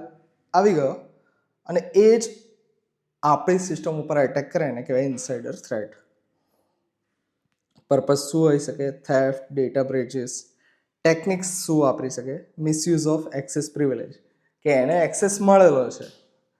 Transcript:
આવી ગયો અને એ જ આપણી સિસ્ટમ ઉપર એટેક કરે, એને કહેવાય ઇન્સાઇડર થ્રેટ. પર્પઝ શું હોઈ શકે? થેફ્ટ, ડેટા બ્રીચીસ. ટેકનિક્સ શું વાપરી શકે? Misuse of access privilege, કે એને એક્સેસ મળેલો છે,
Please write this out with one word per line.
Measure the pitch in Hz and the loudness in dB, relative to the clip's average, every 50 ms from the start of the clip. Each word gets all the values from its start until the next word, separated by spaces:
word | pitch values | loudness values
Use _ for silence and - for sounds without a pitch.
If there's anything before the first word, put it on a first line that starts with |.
| - - - _ _ _ _ _ _ _ - | -8 -14 -20 _ _ _ _ _ _ _ 0
આવી | 180 196 208 190 | 4 4 4 4
ગયો | 151 139 131 - - - - _ _ _ _ _ _ _ _ _ _ _ | 4 0 -2 -4 -6 -14 -20 _ _ _ _ _ _ _ _ _ _ _
અને | - 170 175 | -4 -4 -4
એ | 180 185 - 190 214 220 226 233 | -4 2 4 6 8 8 6 6
જ | 226 - - - _ _ _ _ _ _ _ _ _ _ _ _ _ _ _ _ - | 2 -4 -10 -16 _ _ _ _ _ _ _ _ _ _ _ _ _ _ _ _ 2
આપણી | 147 147 143 - - 180 185 | 2 2 2 2 0 0 0
સિસ્ટમ | 185 - 165 156 - 175 156 151 | 0 -4 -8 -8 -6 -6 -6 -6
ઉપર | 147 151 156 147 | -6 -2 0 0
એટેક | 139 123 - 143 139 - | 0 0 0 -4 -6 -4
કરે, | - 175 165 | -4 -4 -4
એને | 139 123 120 | -4 -6 -8
કહેવાય | 123 - 131 127 | -6 -4 -2 -2
ઇન્સાઇડર | 135 139 127 117 - - 131 117 117 127 135 | -2 -2 -4 -8 -8 -8 -10 -8 -8 -10 -12
થ્રેટ. | - - - 123 110 104 104 - - _ _ _ _ _ _ _ _ _ _ _ _ _ _ _ _ _ _ _ _ _ _ _ _ _ _ _ _ _ _ _ _ _ _ _ _ _ _ | -14 -10 -8 -8 -8 -8 -10 -14 -20 _ _ _ _ _ _ _ _ _ _ _ _ _ _ _ _ _ _ _ _ _ _ _ _ _ _ _ _ _ _ _ _ _ _ _ _ _ _
પર્પઝ | 143 131 131 - 143 139 | 0 0 2 2 0 0
શું | - - - 160 | 0 -4 0 2
હોઈ | 160 160 147 147 | 4 4 4 2
શકે? | 147 - - - 139 139 | 0 -4 -8 -6 -6 -6
થેફ્ટ, | 139 - _ - 147 135 135 135 135 135 - - 139 | -6 -10 _ -2 0 2 2 0 -2 -4 -10 -8 -4
ડેટા | 139 131 120 - 139 131 | -2 -2 -2 0 -2 -2
બ્રીચીસ. | 123 127 131 123 - - 131 120 127 - - - _ _ _ _ _ _ _ _ _ _ _ _ | -2 -2 -4 -4 -4 -6 -8 -8 -8 -10 -14 -16 _ _ _ _ _ _ _ _ _ _ _ _
ટેકનિક્સ | 160 160 160 160 196 190 180 185 - - - - | 0 2 2 0 -4 -4 -4 -4 -8 -8 -8 -4
શું | - 160 151 | 0 0 2
વાપરી | 147 135 123 - 135 131 | 2 2 0 -2 -4 -8
શકે? | 131 - 123 131 135 180 - _ _ - | -8 -8 -10 -10 -12 -12 -14 _ _ -6
Misuse | 156 156 156 156 - 175 170 156 147 156 156 | -2 -2 -2 -2 0 0 0 0 2 0 -2
of | 156 156 - - 139 | -2 -4 -6 -10 -10
access | 139 - - 151 139 - - 143 | -10 -6 -6 -6 -8 -6 -4 -2
privilege, | 147 139 123 113 113 - - - _ _ _ _ _ _ _ _ _ | -2 -2 -2 -4 -8 -12 -16 -20 _ _ _ _ _ _ _ _ _
કે | 147 | 0
એને | 143 131 127 139 170 175 | 2 2 2 2 2 0
એક્સેસ | 165 147 - - 208 196 202 202 | 0 0 0 -2 -2 -2 -2 0
મળેલો | 208 196 196 196 190 170 143 131 123 117 | 4 6 8 8 8 8 6 4 0 -2
છે, | - - - - - _ _ _ _ _ _ _ _ _ | -6 -10 -16 -18 -20 _ _ _ _ _ _ _ _ _